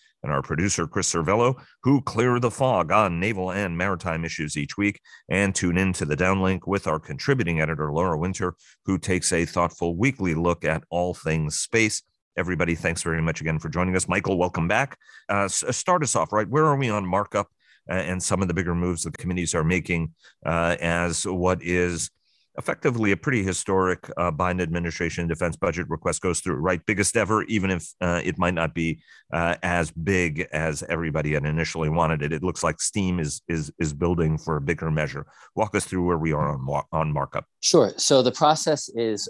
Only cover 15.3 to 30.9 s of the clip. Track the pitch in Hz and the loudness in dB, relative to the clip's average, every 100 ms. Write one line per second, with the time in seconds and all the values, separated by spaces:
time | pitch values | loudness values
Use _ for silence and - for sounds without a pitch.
15.3 | 101 98 - - 127 - 180 143 - 82 | -2 0 -2 -2 -2 0 0 2 0 0
16.3 | 104 110 139 156 139 131 104 95 95 104 | 0 0 2 4 2 2 0 0 0 0
17.3 | 104 101 _ _ _ - 90 82 92 - | -2 -2 _ _ _ -4 -2 -2 -2 0
18.3 | 95 92 82 87 87 90 85 82 - 90 | 2 2 0 0 0 0 -2 -4 -6 -4
19.3 | 90 85 85 80 90 - 85 80 - - | -2 0 2 2 2 2 -2 -2 -8 -20
20.3 | _ - 85 85 87 85 85 87 80 - | _ -2 2 2 2 0 0 0 -2 -2
21.3 | 92 90 92 85 90 87 85 - _ _ | 0 2 0 0 2 2 0 -6 _ _
22.3 | _ _ - - - 160 117 104 98 - | _ _ -8 -6 -2 0 2 2 2 2
23.3 | 127 95 90 - 95 92 90 - - 87 | 0 0 -2 0 2 2 0 -4 -2 0
24.3 | 78 90 90 87 87 85 80 85 85 85 | 0 0 0 0 -2 -2 -2 -4 -2 -4
25.3 | 80 87 80 92 90 80 80 85 80 95 | -2 -2 0 -2 -2 -4 -4 -2 -2 -2
26.3 | 85 92 69 85 90 - 101 101 113 98 | -2 -2 -2 0 0 0 0 2 2 2
27.3 | 110 - 110 95 90 - - 90 85 85 | 2 2 0 0 -2 -4 -4 0 0 0
28.3 | 87 87 87 82 82 82 80 _ - _ | 0 0 2 -2 0 -2 -2 _ -20 _
29.3 | 82 85 85 90 87 82 - 82 95 87 | -2 0 0 0 0 0 -2 0 2 2
30.3 | 76 82 78 80 76 - | -2 -4 -2 -2 -4 -4